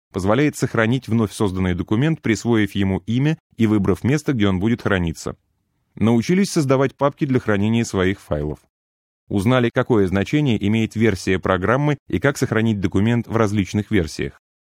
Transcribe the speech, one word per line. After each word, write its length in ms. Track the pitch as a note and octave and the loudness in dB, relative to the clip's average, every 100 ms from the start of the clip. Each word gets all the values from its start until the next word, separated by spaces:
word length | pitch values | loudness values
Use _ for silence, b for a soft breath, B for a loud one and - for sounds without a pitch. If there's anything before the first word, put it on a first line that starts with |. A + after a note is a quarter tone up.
| _ | _
позволяет 440 | G2 F#2+ A2+ D3 - | -4 0 2 0 -2
сохранить 500 | C3 A2+ A2+ B2+ - | -2 0 0 -2 -2
вновь 260 | A#2 G#2+ | 0 0
созданный 420 | - G#2 F#2 F#2+ | -2 -2 -2 -2
документ, 460 | E2+ F2+ G#2+ D3+ D#3+ | -2 -2 0 0 0
присвоив 540 | A#2 G#2+ A#2+ A2+ G2+ | -2 -2 0 0 0
ему 240 | G2 G2 F#2+ - | 0 -2 -2 -2
имя 320 | A#2+ D3 D#3+ _ - | -2 0 -2 _ -2
и 100 | A2+ | 2
выбрав 340 | G#2+ G2 F#2 | 2 2 0
место, 300 | A2 D3 - | 0 0 -2
где 160 | B2+ G2+ | 0 0
он 100 | F#2 | 0
будет 240 | G#2+ A#2 | 0 -2
храниться. 540 | - F#2+ E2+ - - - _ _ _ _ _ | 0 0 -2 -6 -10 -12 _ _ _ _ _
Научились 560 | - G#2+ A#2+ G#2+ F3+ G3+ | -2 2 2 2 0 2
создавать 460 | F3 C3+ C3+ C#3 - | 0 2 2 0 0
папки 280 | C#3 - | -2 -2
для 140 | D3+ B2+ | -2 0
хранения 460 | - G2+ G#2 A#2 | 0 0 2 0
своих 360 | A2+ G2 F#2 G2 | 0 0 0 -2
файлов. 380 | - D2 D2+ D2 _ _ _ _ _ _ - | -4 -4 -4 -8 _ _ _ _ _ _ -6
Узнали, 420 | G2+ G2 B2+ A#2+ | -2 2 2 2
какое 360 | - B2 A2+ F#2+ | 0 2 2 2
значение 560 | G2 G2 D3+ D3 G#2+ G2+ | 0 0 0 0 0 0
имеет 300 | A2+ A2 G#2+ | 0 -2 0
версия 420 | A2+ F#2+ - F#2 | 0 0 -2 -2
программы 580 | - F#2 F#2+ C3 D3 C#3+ - | 0 0 0 0 0 -4 -4
и 100 | F2+ | -2
как 180 | C#3 - | 0 0
сохранить 440 | C3 A2 A2+ G2+ | -2 0 0 0
документ 480 | F#2 F#2+ G#2+ A#2+ G#2+ | 0 0 0 0 0
в 80 | A2 | 0
различных 560 | G#2+ G#2+ F#2 G#2 G#2 | 0 0 0 -2 0
версиях. 480 | G#2 D#2+ - D2 - _ _ _ | 0 -2 -6 -10 -10 _ _ _